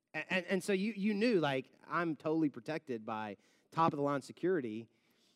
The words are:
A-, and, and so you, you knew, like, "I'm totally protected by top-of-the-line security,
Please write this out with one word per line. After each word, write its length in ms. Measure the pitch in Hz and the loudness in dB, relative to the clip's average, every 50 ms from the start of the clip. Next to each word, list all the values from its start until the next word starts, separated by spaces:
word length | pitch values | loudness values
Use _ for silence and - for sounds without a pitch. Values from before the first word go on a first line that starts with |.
| _ _ - | _ _ -8
A-, 180 | 156 151 - 180 | -8 -4 0 0
and, 120 | 185 175 175 | 0 0 2
and 160 | 196 185 - | 0 0 2
so 80 | - 202 | 2 0
you, 200 | 190 190 220 214 | 0 0 -2 -2
you 180 | 202 190 220 214 | -2 0 0 2
knew, 240 | 196 214 254 233 180 | 2 4 4 4 4
like, 280 | 156 143 135 135 131 - - _ - - | 4 2 2 0 -2 -6 -12 _ -10 -4
"I'm 280 | 143 165 175 170 151 | -2 0 0 0 -2
totally 320 | - - 160 156 160 160 147 | -2 -2 -2 0 2 2 0
protected 580 | - 127 110 - 156 160 - - 123 113 110 | 0 -4 -6 -6 -6 -6 -6 -6 -6 -6 -6
by 300 | 117 113 107 107 107 101 - _ _ _ _ _ _ | -6 -6 -6 -6 -6 -8 -10 _ _ _ _ _ _
top-of-the-line 520 | - 160 165 165 160 147 143 143 143 139 127 | 0 2 2 2 2 2 0 0 0 -2 -4
security, 680 | - - - - 175 190 170 127 113 107 113 117 - _ _ _ _ _ _ _ _ _ | -8 -8 -4 -2 0 0 0 -2 -4 -6 -8 -10 -12 _ _ _ _ _ _ _ _ _